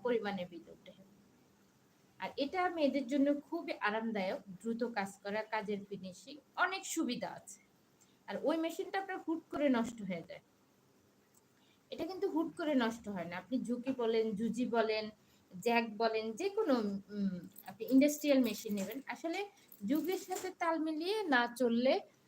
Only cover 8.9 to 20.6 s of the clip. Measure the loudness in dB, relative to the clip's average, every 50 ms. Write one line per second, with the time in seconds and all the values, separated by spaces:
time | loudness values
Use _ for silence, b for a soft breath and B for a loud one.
8.9 | -4 -4 -4 -4 -6 -6 -4 -4 -4 -4 -6 -6 -2 2 4 4 4 4 2 -2
9.9 | -4 -8 -8 -6 -6 -6 -8 -10 -14 -18 -18 _ _ _ _ _ _ _ _ _
10.9 | _ _ _ _ _ _ _ _ _ _ _ _ _ b b b b b b -12
11.9 | -8 -6 -6 -6 -4 -2 -2 0 0 0 0 0 -2 -2 0 2 2 4 2 2
12.9 | 0 -4 -8 -8 -6 -6 -6 -6 -8 -8 -6 -4 -4 -2 -2 -2 -4 -4 -2 -4
13.9 | -4 -2 0 2 2 2 2 2 0 0 -2 -2 0 0 -2 0 2 2 2 2
14.9 | 2 -2 -2 -4 -8 _ b b b b b b -10 -2 0 2 4 4 2 2
15.9 | 0 2 2 2 2 2 -2 -2 -4 -2 -2 -2 0 0 2 4 4 4 2 0
16.9 | -2 -4 -6 -6 -4 -2 0 0 -2 -4 -8 -12 -16 -18 -18 -16 -12 -8 0 6
17.9 | 8 8 8 8 6 2 4 4 6 6 6 4 2 -2 -4 -4 -2 -2 -2 -4
18.9 | -6 -8 -8 -10 -8 -6 -4 -4 -4 -4 -6 -8 -10 B B B B -6 -2 0
19.9 | 0 2 2 0 -2 -2 -2 -4 -6 -4 -4 -6 -4 -2